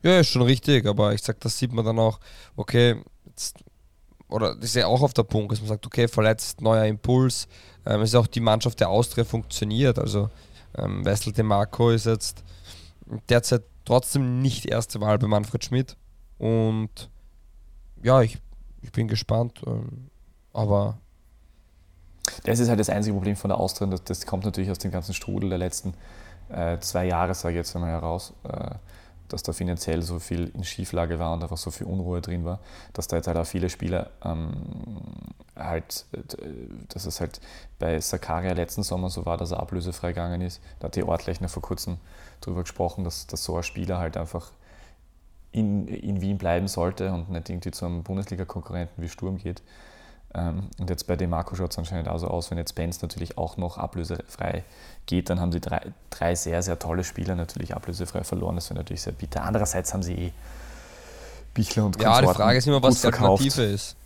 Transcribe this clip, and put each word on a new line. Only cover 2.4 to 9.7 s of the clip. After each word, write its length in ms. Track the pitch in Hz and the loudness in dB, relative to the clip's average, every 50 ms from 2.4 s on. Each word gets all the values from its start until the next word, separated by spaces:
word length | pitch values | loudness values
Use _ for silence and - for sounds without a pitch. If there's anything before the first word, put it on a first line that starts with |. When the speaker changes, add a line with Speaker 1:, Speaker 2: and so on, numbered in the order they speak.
| - - - | -20 -14 -8
Speaker 1:
okay, 440 | - 87 - - 120 120 120 113 - - - - - _ | -8 -6 2 4 6 6 6 4 2 -4 -16 -20 -20 _
jetzt, 320 | - - - - - - - - - _ _ _ _ _ _ - _ - _ - | -20 -14 -10 -10 -10 -10 -12 -20 -20 _ _ _ _ _ _ -20 _ -20 _ -12
oder 280 | _ - 110 110 - 57 | _ -2 0 0 0 -2
das 100 | - 110 | -2 -4
ist 100 | 117 107 | 0 2
ja 120 | 123 104 | 2 4
auch 140 | 87 113 127 | 4 4 4
auf 120 | 143 139 - | 4 4 4
der 100 | - 113 | 2 0
Punkt, 280 | - - 110 104 101 | 2 2 0 0 0
dass 80 | 107 104 | -2 -2
man 100 | 107 107 | -2 -4
sagt, 160 | 107 104 - | -4 -4 -6
okay, 220 | 117 - - 120 117 | -4 2 2 2 4
verletzt, 520 | - - 107 110 113 117 - - - - | 4 4 6 6 4 4 -2 -8 -8 0
neuer 240 | - 110 113 110 110 | 4 4 6 6 6
Impuls. 640 | 107 107 104 - - 127 127 131 131 - - - - - - - - - - - | 4 2 0 2 4 6 6 6 4 2 -2 -6 -8 -14 -20 -20 -20 -20 -8 -2
Ähm, 160 | - 107 104 | 0 2 2
es 80 | 110 107 | 2 6
ist 60 | 113 | 6
auch 120 | 120 117 | 6 6
die 140 | - - 120 | 6 2 2
Mannschaft 380 | 117 113 107 110 - 123 - - | 4 4 4 6 4 0 2 4
der 80 | 110 90 | 2 4
Austria 340 | 95 107 123 - - - 113 | 6 4 4 4 2 0 0
funktioniert, 760 | - - 87 - - - - 110 104 | 0 0 -4 -4 -4 -4 -4 -2 0